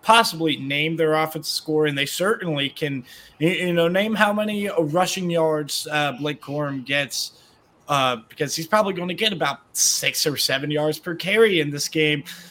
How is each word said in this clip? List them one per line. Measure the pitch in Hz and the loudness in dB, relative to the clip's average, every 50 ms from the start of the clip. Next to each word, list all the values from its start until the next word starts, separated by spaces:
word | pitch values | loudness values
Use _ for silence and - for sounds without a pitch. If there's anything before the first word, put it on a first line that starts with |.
| - | 2
possibly | - 220 226 226 - 170 160 165 160 135 120 | 6 6 6 6 4 0 -2 0 0 0 -2
name | 135 139 143 147 151 160 165 160 | -2 -2 -2 0 0 0 0 0
their | 160 156 156 | 2 2 4
offensive | 156 156 156 - 160 160 | 2 2 0 -2 -6 -6
score, | - - - - - 156 156 151 | -6 -6 -6 -4 -2 0 2 2
and | 151 143 139 | 2 2 0
they | 139 | -2
certainly | 135 - - 175 202 226 220 190 170 151 143 139 139 | -2 -2 0 0 0 0 0 -2 -2 -2 -2 -2 -4
can, | - - 156 143 139 131 123 - - - - - - _ | -4 -4 -4 -4 -4 -6 -8 -12 -18 -20 -20 -20 -6 _
y-, | 147 170 | 0 0
you | 185 156 180 180 170 | 2 2 0 0 2
know, | 170 165 170 | 2 2 2
name | 180 190 208 220 220 | 2 2 0 0 2
how | 185 214 208 208 | 2 2 2 2
many | 208 214 214 208 202 202 196 - 165 | 0 -2 -2 -2 -2 -4 0 0 0
rushing | 165 147 147 180 185 170 - 190 180 175 | 0 2 2 2 0 0 0 -2 -2 0
yards, | 170 165 160 160 156 151 151 143 - - - 156 | 2 2 2 2 2 0 -2 -4 -6 -6 -6 -2
uh, | 151 151 147 143 127 | -2 0 0 0 -2
Blake | 120 143 147 147 139 | -4 -4 -6 -6 -6
Corum | - - 139 147 147 143 139 135 123 | -8 -8 -6 -4 -4 -4 -4 -6 -6
gets, | 131 139 143 139 127 - - - - - - - _ _ _ _ _ _ _ _ - | -2 -2 -2 -2 -2 -4 -8 -8 -8 -10 -18 -20 _ _ _ _ _ _ _ _ -2
uh, | 143 139 131 127 123 110 - _ | 0 2 2 2 0 -2 -6 _
because | - - 151 135 - | -8 -6 -4 -4 -4
he's | 156 160 - | -6 -4 0
probably | 214 214 208 196 175 | 0 2 2 0 -2
gonna | 170 175 180 180 | -4 -4 -6 -4
get | - 220 220 202 | -2 -2 -2 0
about | 156 160 143 139 - - _ - | 0 -2 -2 -2 -4 -10 _ -2
six | - - - - - 143 139 - - - | 0 0 2 2 0 -2 -2 -2 0 0
or | 156 139 - | 0 0 0
seven | - - 135 135 143 147 | 0 0 0 -2 -2 -2
yards | 147 147 151 156 151 - | 0 0 0 0 -2 -4
per | - 180 170 | -6 -8 -8
carry | 165 160 185 202 220 226 220 190 160 | -6 -4 0 4 4 6 6 6 2
in | 147 147 | 2 0
this | 143 147 - - | -2 -4 -6 -4
game. | - 160 156 151 151 147 - - - - - - | 0 2 2 2 2 0 -4 -8 -14 -18 -18 -20